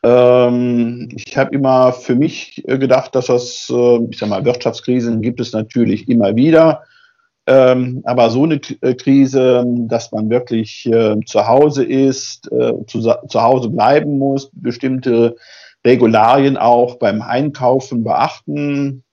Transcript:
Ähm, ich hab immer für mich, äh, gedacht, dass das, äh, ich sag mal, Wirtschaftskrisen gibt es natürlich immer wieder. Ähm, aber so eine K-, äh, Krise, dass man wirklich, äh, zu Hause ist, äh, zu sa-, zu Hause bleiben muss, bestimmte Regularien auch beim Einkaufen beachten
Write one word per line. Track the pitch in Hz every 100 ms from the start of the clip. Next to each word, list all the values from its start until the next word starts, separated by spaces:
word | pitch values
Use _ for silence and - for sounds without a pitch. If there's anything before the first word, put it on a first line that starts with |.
| 240
Ähm, | 123 123 123 123 123 123 120 117 120 117
ich | - - -
hab | 139
immer | 139 135 131 127
für | 123 -
mich, | 127 156 - - - -
äh, | 131
gedacht, | 131 127 -
dass | 131 123
das, | 123 123 - -
äh, | 123 120 117 117
ich | -
sag | 104
mal, | 98
Wirtschaftskrisen | 110 123 131 117 - 123 117 113
gibt | 110 123
es | 117
natürlich | 110 107 123 113 98 -
immer | 120 101 110
wieder. | 147 160 160 - - _ _ _ _ _ -
Ähm, | 135 127 127 127 127
aber | - 123 117
so | 120
eine | 156 147
K-, | - -
äh, | 131 127
Krise, | - 135 135 135 127 123 123 120 113
dass | 117 -
man | 107 107
wirklich, | 120 123 113 107 - 120
äh, | 113 110 107
zu | - 107 110
Hause | 127 151 135
ist, | 123 135 135 135 - - -
äh, | 127 123 - -
zu | 117
sa-, | 113 - -
zu | 110
Hause | 113 131 120
bleiben | 160 113 143 147 139
muss, | 139 135 -
bestimmte | - 120 123 131 131 127 117 117 117 - - - _ 120
Regularien | 123 120 110 110 139 139 135
auch | 117 120 123 -
beim | 110 107
Einkaufen | 117 123 147 139 123 131 131 120
beachten | 107 71 156 - - 147 143 143 139 131 _